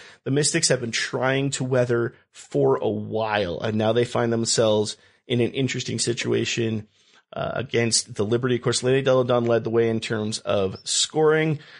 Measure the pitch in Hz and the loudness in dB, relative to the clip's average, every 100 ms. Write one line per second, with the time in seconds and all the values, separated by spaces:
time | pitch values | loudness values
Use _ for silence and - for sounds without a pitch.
0 | - - - 135 147 165 156 127 120 110 | -20 -12 -2 0 2 2 2 0 0 -4
1 | - 131 127 135 139 135 127 127 123 120 | -4 -2 0 0 0 -2 0 2 2 2
2 | 117 - _ - - 147 139 135 110 107 | 0 -6 _ -20 -6 2 2 2 0 -2
3 | 107 107 110 107 92 82 110 107 107 113 | -4 -4 0 0 0 -2 -2 0 2 2
4 | 120 117 120 113 113 - 113 107 104 - | 2 0 0 0 0 2 4 2 0 -6
5 | _ _ - 120 117 - 131 127 123 113 | _ _ -4 0 0 0 -2 -4 -6 -4
6 | - 120 120 113 117 - 113 110 107 _ | -4 -4 -2 -2 -2 -2 -2 -4 -8 _
7 | _ _ _ - - - - 113 117 113 | _ _ _ -8 -6 -6 -4 0 0 0
8 | - 117 101 120 127 123 120 117 127 135 | -4 -4 0 0 0 0 0 -2 2 2
9 | 135 131 123 123 117 117 113 113 117 113 | 2 2 2 2 2 0 2 2 2 0
10 | - 113 107 110 - 101 95 95 - - | -2 -4 -4 -4 -2 0 0 -4 -6 -2
11 | - 147 156 156 156 147 - - | -2 2 2 4 2 -2 -6 -18